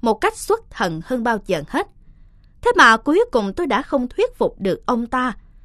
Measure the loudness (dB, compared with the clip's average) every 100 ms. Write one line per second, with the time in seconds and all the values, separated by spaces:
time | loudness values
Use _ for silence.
0 | -2 0 -2 -2 -4 -4 -4 -6 -4 -4
1 | -6 -4 -2 -4 -4 -6 -4 -6 -6 -12
2 | -20 -20 -20 -20 _ -2 0 6 6 6
3 | 2 0 2 0 -2 -4 -2 -2 -2 -4
4 | -4 -2 -4 -2 -4 -2 -4 -4 -2 -4
5 | -2 -4 -4 -6 -16 -20